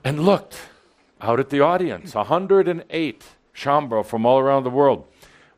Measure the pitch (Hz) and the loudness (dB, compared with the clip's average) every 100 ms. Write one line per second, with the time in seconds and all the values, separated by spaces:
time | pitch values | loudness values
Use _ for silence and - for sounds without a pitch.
0 | 135 147 175 196 - - - _ _ _ | -6 -2 0 0 -2 -20 -20 _ _ _
1 | _ _ 107 117 135 143 147 180 175 104 | _ _ -2 -2 0 2 2 2 -2 -6
2 | 180 113 101 165 190 196 185 170 - 165 | -8 -6 -2 -2 2 2 2 -4 -8 -6
3 | 156 - - _ _ - 139 143 139 110 | -6 -10 -20 _ _ -8 0 0 0 -4
4 | 104 113 117 131 135 139 127 127 143 117 | -4 -2 2 2 2 0 0 2 2 2
5 | - _ _ _ _ | -6 _ _ _ _